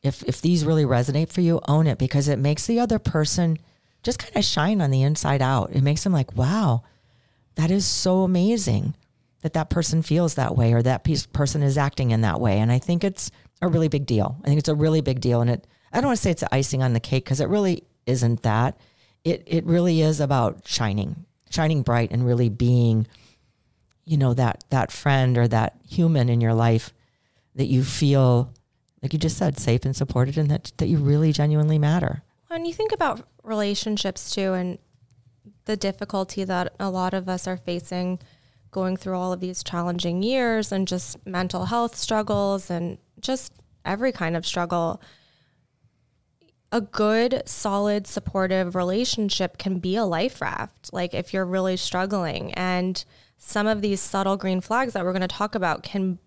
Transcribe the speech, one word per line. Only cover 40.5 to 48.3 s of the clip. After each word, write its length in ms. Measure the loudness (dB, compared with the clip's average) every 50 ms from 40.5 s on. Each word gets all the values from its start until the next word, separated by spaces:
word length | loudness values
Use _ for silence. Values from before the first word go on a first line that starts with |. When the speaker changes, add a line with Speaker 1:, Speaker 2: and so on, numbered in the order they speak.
| 0 -2 -2 -2
Speaker 2:
and 160 | -2 -4 -2
just 380 | -2 -4 -6 -6 -8 -10 -12 _
mental 400 | -8 -6 -4 -4 -4 -4 -4 -4
health 300 | -2 -2 0 -2 -2 -4
struggles 760 | -6 -4 -2 -2 -2 0 0 -2 0 0 0 -2 -2 -4 -4
and 280 | -4 -4 -4 -6 -8 -12 _ _ _ -12
just 340 | -6 -4 -4 -4 -4 -10 _ _ _ _ _ _ _
every 260 | -6 -4 -2 -2 -2
kind 240 | -2 -2 -4 -4 -4
of 100 | -4 -4
struggle, 560 | -4 -4 -4 -4 -2 -2 -2 -2 -2 -4 -8 -12 -20 _ _ _ _ _ _ _ _ _ _ _ _ _ _ _ _ _ _ _ _ _ _ _ _ _ _ _ _ _ _ _ _
a 100 | -4 -4
good, 640 | -4 -4 -4 0 0 2 2 2 2 0 0 -2 -4
solid, 640 | -6 -6 -4 -2 -2 0 0 0 0 0 -2 -2
supportive 680 | -4 -6 -6 -6 -4